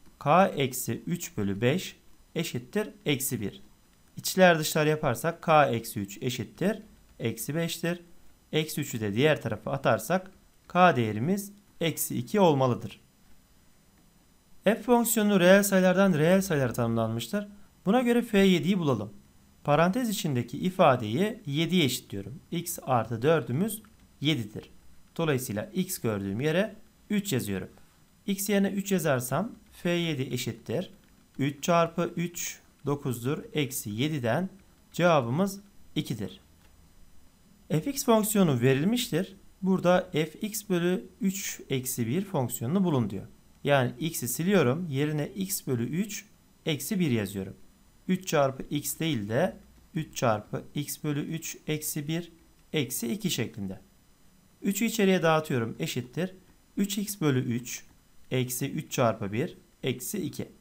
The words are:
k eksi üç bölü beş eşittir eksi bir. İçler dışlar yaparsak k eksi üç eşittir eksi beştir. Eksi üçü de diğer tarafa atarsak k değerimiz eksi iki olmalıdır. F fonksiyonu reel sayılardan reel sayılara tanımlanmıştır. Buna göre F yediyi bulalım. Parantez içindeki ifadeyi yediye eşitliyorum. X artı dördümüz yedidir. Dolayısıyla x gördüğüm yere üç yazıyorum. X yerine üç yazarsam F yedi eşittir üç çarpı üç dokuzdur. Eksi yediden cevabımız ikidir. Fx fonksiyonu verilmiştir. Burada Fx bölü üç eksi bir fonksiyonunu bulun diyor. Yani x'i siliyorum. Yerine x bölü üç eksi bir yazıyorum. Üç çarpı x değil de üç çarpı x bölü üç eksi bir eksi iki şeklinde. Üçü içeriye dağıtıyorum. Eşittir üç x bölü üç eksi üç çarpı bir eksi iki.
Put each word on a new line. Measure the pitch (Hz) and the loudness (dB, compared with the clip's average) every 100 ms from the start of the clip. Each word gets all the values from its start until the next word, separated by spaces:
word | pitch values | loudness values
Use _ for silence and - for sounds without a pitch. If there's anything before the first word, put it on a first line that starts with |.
| - - | -20 -6
k | 143 165 196 | 2 4 4
eksi | - 131 131 - 117 - | 2 -2 -2 -6 -6 -4
üç | 175 - - | -6 -6 -4
bölü | 101 98 | -4 0
beş | 120 170 - - - - - | 0 0 -4 -14 -20 -20 -12
eşittir | - 170 131 - 202 214 - - | -6 -6 -6 -6 -6 -6 -8 -4
eksi | 135 - 120 | -2 -2 -4
bir. | 101 - - _ _ _ _ - | -6 -10 -20 _ _ _ _ -10
İçler | - 190 185 165 | -6 6 6 6
dışlar | 156 160 151 | 2 2 2
yaparsak | 156 147 117 160 170 | 2 0 -2 -4 -4
k | - 156 135 | 4 6 6
eksi | 117 113 107 | 2 -4 -8
üç | 98 - | -8 -6
eşittir | 135 123 104 - 175 220 - - _ - | -6 -4 -8 -2 -2 -2 -8 -20 _ -8
eksi | 113 110 - | -6 -6 -6
beştir. | 151 165 - 170 175 - - - - - | -4 -4 -4 -4 -6 -10 -20 -20 -20 -4
Eksi | 156 156 - | -2 -2 -4
üçü | 139 117 | -6 -4
de | 107 | -2
diğer | 104 151 147 | 2 4 2
tarafa | 113 104 - | -2 -6 -6
atarsak | 139 147 110 - 185 - - _ _ _ | -2 2 2 2 -2 -2 -20 _ _ _
k | 175 180 127 | 4 6 6
değerimiz | 110 107 139 202 - - _ - | 0 0 -2 -2 -4 -16 _ -6
eksi | 165 - - 127 | -4 -4 -6 -6
iki | 120 208 | -2 4
olmalıdır. | 180 143 131 107 104 - _ _ _ - _ _ _ _ _ _ _ _ _ _ _ - | 6 6 4 0 -4 -16 _ _ _ -20 _ _ _ _ _ _ _ _ _ _ _ -4
F | 185 226 | 0 0
fonksiyonu | 226 240 233 226 208 202 | 2 2 4 2 4 6
reel | 175 196 | 8 8
sayılardan | 202 190 185 180 196 | 6 4 4 4 4
reel | 151 160 190 | 4 4 4
sayılara | 190 151 127 | 4 0 0
tanımlanmıştır. | 113 117 113 113 113 - 208 202 - - _ 180 | 0 0 0 0 -2 -4 -6 -6 -14 -20 _ 2
Buna | 240 | 2
göre | 240 240 | 4 2
F | 233 202 | 4 4
yediyi | 196 175 147 202 | 6 6 4 2
bulalım. | 151 113 101 - - _ _ _ | 2 0 -2 -10 -20 _ _ _
Parantez | - 147 170 220 240 | 2 4 4 2 -2
içindeki | 190 170 123 120 147 | -2 -2 -2 -2 -2
ifadeyi | 180 - 165 123 104 123 208 - - | -4 4 6 6 2 0 -2 -2 -4
yediye | 139 165 180 | -2 2 4
eşitliyorum. | 139 - - 98 104 143 - | 2 0 -8 -10 -10 -14 -8
X | 170 170 - | -8 -6 -8
artı | - 123 107 117 | -2 0 0 -2
dördümüz | 135 160 123 127 214 208 - - - - | 2 2 2 -2 -2 -4 -14 -20 -20 -6
yedidir. | 139 147 104 - - - - - - - | -2 0 -2 -10 -16 -20 -20 -20 -18 -6
Dolayısıyla | 160 131 127 101 113 | -2 -2 -2 -6 -6
x | 185 180 - | -4 -4 -4
gördüğüm | 117 104 98 101 | -4 -4 -4 -2
yere | 147 165 220 - - _ - | 0 0 -2 -6 -20 _ -4
üç | 208 196 | -4 0
yazıyorum. | 127 101 95 - - - _ _ _ - | -2 -2 -6 -6 -16 -20 _ _ _ -6
X | 196 - | -6 0
yerine | 202 196 | 2 2
üç | 196 - | -2 -2
yazarsam | 185 156 127 127 139 226 - - | 0 2 0 0 -2 -4 -8 -20
F | - 175 | -8 -2
yedi | 175 170 139 | 0 0 -2
eşittir | 135 127 - - - 123 190 - _ _ _ - | -4 -4 -6 -8 -6 -6 -6 -12 _ _ _ -6
üç | 135 139 | -4 -4
çarpı | - 170 165 170 170 - | 2 2 2 0 -4 -2
üç | 170 - - - _ _ 139 | -6 -6 -12 -12 _ _ -4
dokuzdur. | 143 143 113 120 156 - | -4 -4 -4 -4 -4 -6
Eksi | 156 127 - 110 | -4 -4 -6 -8
yediden | 104 147 156 117 139 190 - - _ _ | -2 -2 0 0 0 -2 -10 -20 _ _
cevabımız | - 175 156 117 143 196 196 - - - | 0 4 4 2 0 -2 -4 -18 -20 -10
ikidir. | - 139 120 104 - _ _ _ _ - - - - - _ _ _ - 190 | -6 -6 -6 -8 -12 _ _ _ _ -20 -20 -20 -20 -20 _ _ _ -2 -2
Fx | 285 277 | -2 -4
fonksiyonu | - 220 208 208 175 127 | 2 2 4 4 4 4
verilmiştir. | 131 135 175 240 - 156 190 - - - | 4 4 2 0 0 -2 -4 -8 -20 -6
Burada | 185 185 175 180 - | 0 2 4 4 2
Fx | 147 160 - 214 - - | -2 -4 -4 -8 -8 -2
bölü | 175 170 185 - - | 0 0 -2 -6 -4
üç | 196 190 - - - | -4 -4 -8 -10 -4
eksi | 135 127 - 110 | -4 -4 -4 -2
bir | 151 | -2
fonksiyonunu | 196 160 120 - 117 190 | -2 -2 -4 -4 -2 0
bulun | 180 135 104 | 2 2 0
diyor. | 95 - - - _ | -4 -12 -20 -20 _
Yani | 143 143 123 - | 0 2 2 -2
x'i | 160 - 123 | -6 -4 -6
siliyorum. | - 175 202 123 151 180 | -4 2 4 4 2 -2
Yerine | 135 151 151 143 | -2 -2 -2 -6
x | 208 190 - - | -6 -6 -6 -4
bölü | 123 120 | -4 -2
üç | 160 214 - - _ _ _ - | -4 -6 -8 -14 _ _ _ -6
eksi | 147 - 185 | -4 -4 0
bir | 165 | 2
yazıyorum. | 117 95 101 95 - - _ _ _ - | 0 -2 -6 -10 -12 -20 _ _ _ -4
Üç | 185 - | -4 0
çarpı | 156 139 127 | 2 2 0
x | - 147 - - | -6 -6 -6 -4
değil | 160 127 101 | -2 -2 -2
de | 117 190 - - - _ | 0 0 -4 -20 -20 _
üç | 175 151 - | -8 -8 -2
çarpı | 127 107 - 143 - | 0 0 -2 -10 -8
x | 147 139 - | -8 -8 -6
bölü | 151 143 | -4 -4
üç | - 160 - - - | -4 -8 -10 -14 -8
eksi | 151 - 160 143 | -6 -6 -8 -4
bir | 160 175 - _ _ _ | -4 -6 -14 _ _ _
eksi | 156 131 - 233 | -4 -2 -4 -4
iki | 214 180 | -4 -2
şeklinde. | - 107 - 95 95 - _ _ _ _ _ _ _ | -2 -4 -6 -10 -10 -16 _ _ _ _ _ _ _
Üçü | 202 196 | -4 -2
içeriye | 226 226 190 185 | -2 2 4 4
dağıtıyorum. | 165 156 156 135 113 - | 4 2 2 -2 -2 -4
Eşittir | 160 127 127 - 185 - _ _ _ - | -6 -6 -6 -6 -6 -8 _ _ _ -4
üç | 196 220 | -4 -2
x | 202 - | -6 -2
bölü | 151 127 | 2 2
üç | 127 117 120 - - _ _ - - | 0 -4 -6 -14 -14 _ _ -20 -6
eksi | 127 123 - 139 | -4 -2 -4 -6
üç | 151 - | -6 -6
çarpı | - 117 107 101 | 0 0 0 -4
bir | 107 175 - _ _ | -4 -6 -8 _ _
eksi | 131 127 - 208 | -6 -6 -6 -6
iki. | 151 - - - | -8 -8 -12 -14